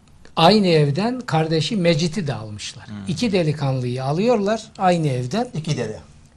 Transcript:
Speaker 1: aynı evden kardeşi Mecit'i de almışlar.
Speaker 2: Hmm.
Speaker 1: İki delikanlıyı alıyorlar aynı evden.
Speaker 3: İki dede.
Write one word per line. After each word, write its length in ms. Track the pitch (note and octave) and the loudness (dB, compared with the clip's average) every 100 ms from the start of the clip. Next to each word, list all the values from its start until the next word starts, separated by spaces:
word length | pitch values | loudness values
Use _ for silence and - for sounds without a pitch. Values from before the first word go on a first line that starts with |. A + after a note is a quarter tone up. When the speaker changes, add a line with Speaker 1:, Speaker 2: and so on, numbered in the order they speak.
| _ - - - | _ -20 -8 4
Speaker 1:
aynı 320 | E3 G#3+ F#3+ | 6 6 4
evden 540 | D#3 C#3+ C#3+ A3+ B3+ | 4 4 2 -2 -4
kardeşi 540 | - D#3+ D#3+ E3 D#3 G#3+ | -2 -2 0 0 0 0
Mecit'i 520 | E3+ D#3 F3 G#3 C#3+ | 2 2 0 -4 -6
de 60 | |
almışlar. 540 | A2 G#2+ G#2 - - - | -6 -10 -12 -14 -14 -14
Speaker 2:
Hmm. 80 | G#2 F#3+ | -12 -6
Speaker 1:
İki 240 | - A#3+ | -4 0
delikanlıyı 720 | F#3+ D#3 D3+ C#3 C3 B2 B2 | 0 0 0 -2 -2 -4 -4
alıyorlar 600 | C3 D#3 A#3 A3+ G3 A3 - - | -4 0 2 2 0 -4 -6 0
aynı 300 | F#3 F3 D3+ | 2 2 0
evden. 420 | B2+ B2 G#3 - | -2 -4 -4 -4
Speaker 3:
İki 240 | D3+ D#3+ C3+ | -6 -4 -4
dede. 220 | G#2+ G#2+ - - - | -4 -8 -16 -20 -20